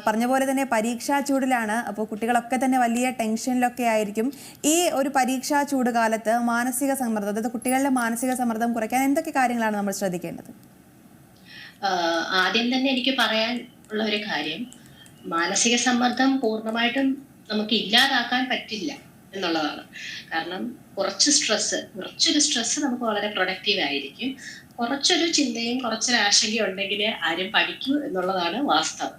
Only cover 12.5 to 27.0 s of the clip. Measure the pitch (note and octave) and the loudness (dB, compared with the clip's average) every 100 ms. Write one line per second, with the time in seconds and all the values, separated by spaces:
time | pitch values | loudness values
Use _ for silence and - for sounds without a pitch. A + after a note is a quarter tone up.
12.5 | A3 A#3+ C4 C4+ B3+ B3+ C4 A3 A3 A3+ | 2 2 2 2 2 2 2 2 2 0
13.5 | B3 - - - G#3+ A3 G#3 G#3+ D3+ D#3 | -2 -8 -18 -8 -4 -2 -2 -2 -4 -4
14.5 | E3+ A#3+ - - - - - F#3 E3+ F3 | -6 -10 -14 -20 -20 -20 -16 -4 -2 0
15.5 | G3 A#3 A#3+ B3+ A#3+ B3 A#3 C4+ C4+ A3+ | 2 2 2 2 2 2 2 2 2 0
16.5 | A3 A3 A3+ A#3 C4+ C4+ C4+ - - - | -2 -2 0 0 2 0 0 -6 -18 -6
17.5 | G#3+ G#3 A3 F#3 A3+ C4+ C4 A#3+ B3 B3+ | -4 0 0 2 4 4 2 0 0 -2
18.5 | A3+ - G#3+ F3 - - - - G3 F3 | -4 -6 -8 -8 -10 -16 -20 -14 -6 -2
19.5 | D#3+ D3+ - - - - - - E3 E3 | 0 -2 -4 -12 -14 -12 -12 -6 -4 -4
20.5 | F#3 A#3 - - - F#3+ - - - - | -6 -8 -10 -10 -4 -2 2 4 4 2
21.5 | G3+ - - - F#3+ F3+ - - D#4 C#4+ | 0 0 -4 -6 -10 -10 0 2 4 2
22.5 | B3 A3+ - D4 A#3+ A#3 G#3 G#3 G#3 F#3 | 0 -2 -2 -2 -2 -2 -2 -2 -2 -2
23.5 | F#3 G3+ F#3+ D3 C#3 C3+ - B3 - - | -2 -2 0 0 -2 -6 -8 -6 -6 -12
24.5 | - - - A#3+ C4+ - F4 E4+ D#4+ B3+ | -18 -14 -6 -4 0 2 2 2 2 0
25.5 | A#3 A#3 B3 A#3+ A3 B3 A#3+ G3+ G3+ G#3+ | -2 -2 -2 -2 -2 0 2 4 4 2
26.5 | A3 G3+ F#3+ G3 G3+ | 0 0 -2 -4 -2